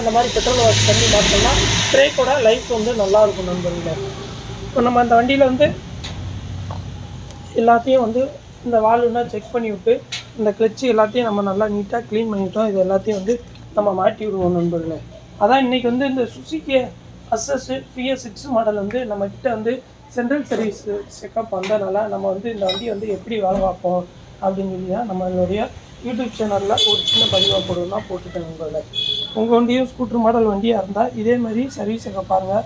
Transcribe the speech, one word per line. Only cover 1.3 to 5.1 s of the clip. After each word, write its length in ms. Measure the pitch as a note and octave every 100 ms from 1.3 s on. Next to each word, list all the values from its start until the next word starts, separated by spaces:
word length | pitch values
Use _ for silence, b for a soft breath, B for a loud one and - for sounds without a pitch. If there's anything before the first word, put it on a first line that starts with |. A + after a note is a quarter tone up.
| G3+ A#3+ C#4 - - -
பிரேக்கோட 400 | C4+ C#4 - B3 C#4+ A3
லைஃப் 200 | B3 - A#3
வந்து 160 | G#3+ A3+
நல்லா 180 | G3 G#3 G#3+
இருக்கும் 240 | F#3+ F3+
நண்பர்களே. 440 | F3+ F3 E3+ E3 D3+ D3 C#3+ - - - - -
இப்போ 140 | C4 A#3+
நம்ம 120 | A#3+
அந்த 100 | A#3+